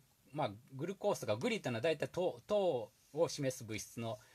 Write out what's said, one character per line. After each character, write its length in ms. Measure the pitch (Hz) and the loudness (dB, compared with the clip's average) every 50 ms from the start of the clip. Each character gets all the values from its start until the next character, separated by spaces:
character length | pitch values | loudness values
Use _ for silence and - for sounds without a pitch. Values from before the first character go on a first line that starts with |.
| _ _ _ _ _ _ - | _ _ _ _ _ _ -4
ま 120 | 151 143 | -2 -2
あ、 60 | 113 98 107 - - 135 | -2 -4 -6 -14 -14 -10
グ 120 | 131 151 | -8 -6
ル 80 | 175 196 | -6 -4
コ 160 | - - 208 | -2 0 0
ー 40 | 180 | 0
ス 60 | - | 0
と 60 | - | 2
か 100 | 107 107 | 0 0
グ 140 | 107 151 240 | 2 2 0
リ 100 | 226 190 | 0 0
と 80 | - 139 | 0 0
い 20 | |
う 20 | 123 | 0
の 40 | |
は 60 | 113 117 | 2 2
大 140 | 165 160 151 | 2 2 2
体 100 | - 127 | 0 -4
糖、 320 | - 165 185 170 - - - | -2 0 0 0 0 -2 -2
糖 440 | - 208 208 196 180 147 123 107 - _ _ _ _ - | 0 2 4 4 4 2 2 0 -4 _ _ _ _ 0
を 160 | 147 170 139 | 2 2 2
示 280 | - - 143 131 - | 2 0 0 0 0
す 80 | - 117 | -2 -4
物 160 | 104 107 104 | -6 -6 -6
質 200 | - - - 117 | -6 -6 -8 -6
の 180 | 117 113 110 - - - - | -4 -4 -4 -6 -10 -16 -20